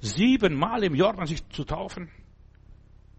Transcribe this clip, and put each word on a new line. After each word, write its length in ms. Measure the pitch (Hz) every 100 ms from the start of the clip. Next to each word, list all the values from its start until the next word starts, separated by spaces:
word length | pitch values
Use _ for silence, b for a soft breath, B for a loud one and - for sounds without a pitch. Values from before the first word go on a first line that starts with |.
Siebenmal 840 | 104 110 233 254 196 139 175 233
im 100 | 196
Jordan 320 | 139 196 190 160
sich 200 | 160 -
zu 140 | -
taufen. 460 | 135 151 95 - 87 - - - - - - - - - -